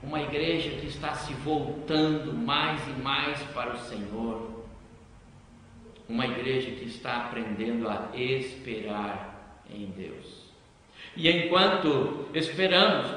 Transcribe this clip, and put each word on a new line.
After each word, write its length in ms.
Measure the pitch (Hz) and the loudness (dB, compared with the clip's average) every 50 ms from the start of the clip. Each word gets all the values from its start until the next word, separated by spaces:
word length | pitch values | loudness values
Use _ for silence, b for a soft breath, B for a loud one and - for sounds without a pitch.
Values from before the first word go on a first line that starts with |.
| - | -6
uma 180 | 143 151 151 | -4 -2 -2
igreja 500 | 143 135 147 147 156 165 170 160 - 151 | -2 0 0 0 2 2 2 2 0 -2
que 160 | 151 147 143 | -4 -4 -6
está 260 | 151 - - - 147 143 | -6 -6 -4 -4 -4 -4
se 200 | 139 - - 139 | -4 -6 -6 -6
voltando 1000 | 123 135 147 156 147 139 147 147 - - - 156 156 156 156 151 147 135 127 123 | -4 0 0 2 2 0 -2 -4 -6 -2 0 4 4 6 4 4 2 0 -2 -2
mais 480 | 117 117 120 143 151 156 156 156 151 - | -2 0 2 2 2 2 0 0 -2 -4
e 140 | 139 135 127 | -6 -6 -4
mais 400 | 127 139 139 143 147 147 143 143 - - - | -2 0 0 0 0 -2 -2 -4 -6 -6 -4
para 200 | 123 120 120 120 | -4 -4 -4 -4
o 40 | |
Senhor, 880 | 113 - - 120 104 101 98 104 113 113 113 110 113 113 110 113 113 107 - - - - - - - - - - - - - - - - - - - - - - - - - - - - | -6 -8 -8 -8 -8 -6 -6 -4 -4 -2 -2 -4 -4 -6 -8 -10 -12 -12 -14 -16 -16 -18 -20 -20 -20 -20 -20 -20 -20 -20 -20 -20 -20 -20 -20 -20 -20 -20 -20 -20 -20 -20 -20 -20 -20 -12
uma 180 | - 113 113 127 | -4 -2 0 0
igreja 460 | 120 120 120 123 131 131 131 127 120 | 0 0 -2 0 0 0 0 0 -2
que 140 | 120 - 123 | -6 -8 -8
está 400 | 113 113 - - 127 120 120 120 | -10 -10 -8 -4 -4 -2 -2 -2
aprendendo 640 | 120 120 117 113 110 104 98 110 113 117 117 113 | -4 -4 -6 -4 -4 -2 -2 -2 0 0 0 0
a 220 | 110 104 95 92 - - | 0 -2 -2 -4 -6 -4
esperar 1500 | 127 123 131 135 131 127 - - - - 127 113 107 104 104 104 104 104 101 98 95 92 - - - - - - - - - | -4 0 0 0 0 0 -4 -8 -10 -8 -6 -6 -6 -4 -4 -4 -2 -2 -4 -4 -6 -8 -10 -14 -16 -18 -18 -20 -20 -18 -14
em 160 | - 104 101 | -10 -10 -8
Deus. 600 | 95 90 95 92 78 67 67 - - - - - - - - - - - - - B B B B B B | -8 -8 -10 -10 -10 -10 -12 -14 -16 -18 -18 -20 -20 -20 -20 -20 -20 -20 -20 -20 B B B B B B
E 140 | 175 160 160 | 4 6 6
enquanto 1000 | 170 175 160 - 175 185 196 196 - - - 156 143 135 - 107 - - - - - | 6 6 4 6 6 8 8 8 6 6 4 4 4 4 4 2 0 -4 -6 -4 -2
esperamos 760 | 160 160 156 - - 190 185 180 180 202 214 196 - - - - | 0 0 0 0 2 4 6 8 8 8 8 6 4 2 -2 -2